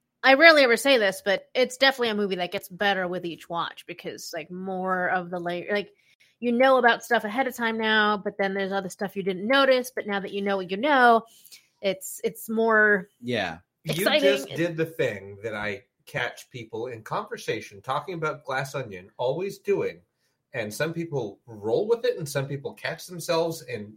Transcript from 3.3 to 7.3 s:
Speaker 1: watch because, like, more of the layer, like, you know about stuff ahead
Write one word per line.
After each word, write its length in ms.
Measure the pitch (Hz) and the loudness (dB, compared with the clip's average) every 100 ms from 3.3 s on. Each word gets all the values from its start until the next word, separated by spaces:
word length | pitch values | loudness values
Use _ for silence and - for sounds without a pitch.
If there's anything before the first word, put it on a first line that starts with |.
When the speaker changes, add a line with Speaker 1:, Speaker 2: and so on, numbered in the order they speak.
| 156 - | -10 -8
Speaker 1:
watch 360 | 170 151 - - | -6 -6 -8 -16
because, 440 | 175 170 107 - | -14 -12 -12 -12
like, 160 | 165 156 | -12 -12
more 580 | 180 190 185 185 185 180 | -10 -8 -6 -2 -2 0
of 220 | 185 175 | -2 -4
the 100 | 180 | -6
layer, 260 | 170 175 - | -6 -6 -4
like, 180 | 208 190 _ _ _ _ _ | -4 -4 _ _ _ _ _
you 140 | 233 | -2
know 240 | 233 262 262 | 4 6 6
about 280 | 240 - | 6 2
stuff 200 | - 233 | 2 0
ahead 220 | 214 | 0